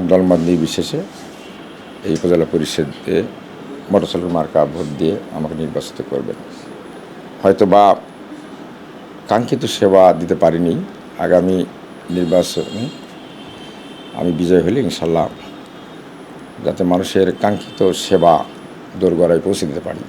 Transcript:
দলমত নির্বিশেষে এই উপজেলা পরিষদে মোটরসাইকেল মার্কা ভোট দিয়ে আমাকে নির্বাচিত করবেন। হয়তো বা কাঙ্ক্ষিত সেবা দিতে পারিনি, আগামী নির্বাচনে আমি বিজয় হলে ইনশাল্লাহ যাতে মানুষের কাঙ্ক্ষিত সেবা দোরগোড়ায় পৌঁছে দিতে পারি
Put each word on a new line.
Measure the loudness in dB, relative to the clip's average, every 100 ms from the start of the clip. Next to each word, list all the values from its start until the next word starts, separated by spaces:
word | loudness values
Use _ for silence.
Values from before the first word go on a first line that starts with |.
| 4
দলমত | 4 6 4
নির্বিশেষে | 4 2 0 -2 -4 -4 -8 -12 -18 -18 -18 -18 -18 -20 -20 -10
এই | -4
উপজেলা | -2 0 -2 -2
পরিষদে | -2 -4 -4 -6 -6 -4 -4 -4 -10 -18 -18 -16 -14 0
মোটরসাইকেল | 0 0 -4 -2
মার্কা | -2 0 2
ভোট | 2 0 -8 -2
দিয়ে | -2 -2 -6
আমাকে | -8 -6
নির্বাচিত | -6 -6 -6 -8 -10 -6
করবেন। | -6 -6 -10 -14 -18 -18 -18 -18 -18 -18 -18 -18 0
হয়তো | 2 4 6
বা | 8 8 4 -2 -20 -20 -18 -18 -18 -18 -20 -20 -20 -18 -10 0
কাঙ্ক্ষিত | 0 2 -2 -2
সেবা | 2 6 8 8
দিতে | 6 0
পারিনি, | 2 2 2 2 0 -4 -12 -16 -4
আগামী | 2 4 4 0 -2 -8 -20 -16 -6
নির্বাচনে | -2 2 2 2 -2 -6 -6 -8 -10 -18 -20 -20 -20 -18 -18 -18 -18 -18 -18 -14 -6
আমি | -2 0
বিজয় | 4 4 4
হলে | 0 -2
ইনশাল্লাহ | -2 -2 0 -2 -6 -18 -20 -20 -20 -20 -20 -20 -20 -20 -20 -18 -8
যাতে | -4 0 2
মানুষের | 2 2 2 2 2
কাঙ্ক্ষিত | -2 -2 -6 0 0 0
সেবা | 0 4 6 4 2 -12 -18 -18 -14 -2
দোরগোড়ায় | 0 4 4 2 0
পৌঁছে | -2 -4
দিতে | -6 -8
পারি | -10